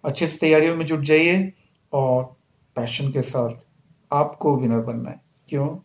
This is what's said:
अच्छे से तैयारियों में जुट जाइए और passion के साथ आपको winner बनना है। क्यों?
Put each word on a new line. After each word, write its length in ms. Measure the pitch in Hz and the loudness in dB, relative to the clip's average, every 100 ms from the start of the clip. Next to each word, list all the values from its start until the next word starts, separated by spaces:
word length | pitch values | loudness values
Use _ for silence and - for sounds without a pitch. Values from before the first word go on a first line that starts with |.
| 151 | -6
अच्छे 220 | - 165 | -4 -4
से 100 | - | 0
तैयारियों 380 | 160 156 165 165 | 4 6 4 0
में 100 | 160 | -2
जुट 140 | 156 | -2
जाइए 540 | 143 156 165 190 190 - _ _ _ | 4 4 4 2 0 -8 _ _ _
और 420 | 139 131 127 127 - _ _ _ - | -2 2 0 -2 -14 _ _ _ -8
passion 360 | 117 - 139 | -6 -4 -2
के 100 | 135 | -2
साथ 320 | 127 131 117 117 _ _ _ _ _ | -4 -4 -4 -8 _ _ _ _ _
आपको 440 | 143 151 - 151 135 | 0 0 0 0 0
winner 220 | 123 113 | 0 0
बनना 300 | 113 113 127 | -2 -8 -10
है। 120 | - _ _ _ | -14 _ _ _
क्यों? 180 | 143 143 175 | -4 -4 -6